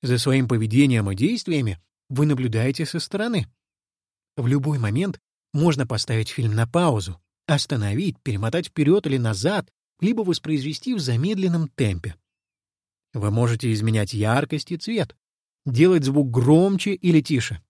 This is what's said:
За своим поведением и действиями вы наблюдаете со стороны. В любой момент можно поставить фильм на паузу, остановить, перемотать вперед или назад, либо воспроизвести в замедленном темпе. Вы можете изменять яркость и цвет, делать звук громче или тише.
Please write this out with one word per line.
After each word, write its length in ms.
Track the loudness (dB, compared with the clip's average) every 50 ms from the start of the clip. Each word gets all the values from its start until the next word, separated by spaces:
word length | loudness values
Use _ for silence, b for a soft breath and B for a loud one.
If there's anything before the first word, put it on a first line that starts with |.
| 0
За 160 | 0 0 0
своим 300 | 2 2 2 2 2 2
поведением 600 | 0 0 0 0 4 4 4 4 4 2 2 0
и 60 | -2
действиями 640 | 0 0 0 0 -2 -4 -2 -2 -2 -2 -2 -4 -6 _ _ _ _ _ _
вы 180 | -2 0 0
наблюдаете 600 | 2 2 0 -2 -2 0 0 0 0 -2 -4 -6
со 140 | -6 -6 -8
стороны. 460 | -8 -6 -6 -6 -4 -2 -2 -4 -4 -4 _ _ _ _ _ _ _ _ _ _ _ _ _ _ _ _ _
В 100 | -4 -2
любой 320 | 0 0 0 0 -2 -2 -2
момент 420 | -2 -2 0 0 -2 -2 -4 -8 _ _ _ _ _ _ _
можно 340 | 0 2 2 2 2 -2
поставить 420 | -2 -2 -6 -4 -2 -2 -2 -2 -4
фильм 260 | -4 -4 -2 -2 0
на 120 | 0 0
паузу, 540 | 0 0 2 2 2 2 0 -2 -6 -10 -14 _ _ _ _ _
остановить, 720 | -2 -2 -2 0 -2 -2 -2 -2 -2 -2 -2 -2 -4 -4 _
перемотать 480 | _ -6 -4 -2 -2 -2 -2 -4 -6 -4
вперед 380 | _ 0 2 4 2 2 2
или 100 | 0 -2
назад, 540 | 0 0 -2 -2 0 0 0 0 -2 -4 _ _ _ _ _ _ _
либо 220 | -2 0 0 0 0
воспроизвести 720 | -2 -2 -2 _ -4 -4 -4 -4 -4 -8 -8 -6 -4 -4
в 60 | -4
замедленном 680 | -2 -2 0 0 0 0 -2 0 0 0 0 0 -2 -4
темпе. 480 | _ -2 0 0 0 -2 -6 -10 -12 _ _ _ _ _ _ _ _ _ _ _ _ _ _ _ _ _ _ _ _
Вы 180 | -4 -2 0
можете 420 | 0 2 2 2 0 0 0 -2 -2
изменять 400 | 0 0 0 0 0 0 -2 -2
яркость 580 | -2 0 2 2 0 0 -2 -4 -8 -6 -8 -10
и 40 |
цвет, 400 | -10 -8 -6 -4 -4 -4 -4 -6 _ _ _ _ _ _ _ _ _ _
делать 380 | -4 4 4 6 6 6 4 2
звук 260 | 2 2 2 2 2
громче 640 | 2 2 6 6 6 6 6 4 2 0 -2 -2 -4
или 260 | -2 0 4 4 4
тише. 400 | 4 2 -2 -2 -2 -2 -8 -10 _ _